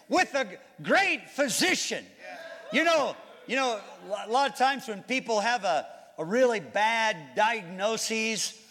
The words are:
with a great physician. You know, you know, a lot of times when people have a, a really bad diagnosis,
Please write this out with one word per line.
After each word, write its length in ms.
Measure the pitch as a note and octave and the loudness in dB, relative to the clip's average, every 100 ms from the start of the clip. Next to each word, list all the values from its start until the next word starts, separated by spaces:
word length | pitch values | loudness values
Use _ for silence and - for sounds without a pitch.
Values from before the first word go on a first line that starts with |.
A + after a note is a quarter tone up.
| - | 0
with 260 | F4+ F#4 | 2 2
a 240 | C4+ A3 F3+ - - | 0 -4 -8 -20 -12
great 480 | D3+ D#4+ G4 D4+ F3+ | 2 2 4 0 -6
physician. 720 | - C#4 - F4+ D#4+ - F#3+ F#2 - - - - - - | -2 0 2 2 2 -2 -6 -8 -18 -14 -14 -14 -14 -2
You 100 | A#3+ | 2
know, 320 | E4 D#4+ A#3 - - - - | 4 4 2 -4 -14 -20 -4
you 80 | |
know, 260 | B3+ C4 G#3+ F#3+ - F3+ G3+ G3+ | -2 0 -2 -8 -16 -10 -8 -2
a 20 | |
lot 220 | B3 C#4 | 2 2
of 60 | - | 2
times 320 | B3+ C4+ A3+ | 2 2 -4
when 160 | G3+ | -10
people 340 | - B3+ B3+ G#3+ | -4 -4 0 0
have 240 | G#3+ A#3+ | 2 0
a, 240 | F#3+ D3+ - - - - | 2 0 0 -12 -18 -10
a 60 | |
really 340 | D#3+ A#3 B3 A3 | -2 4 4 4
bad 800 | C3 G3 A3 A3+ A3 F3 C#3 D#3+ | -2 0 2 2 0 -2 -4 0
diagnosis, 1200 | G#3+ A#3 E3+ F#3 G#3 A3 - A3 A3 G#3+ - - - | 2 0 -6 -4 -2 -2 -2 -2 -2 -2 -4 -8 -20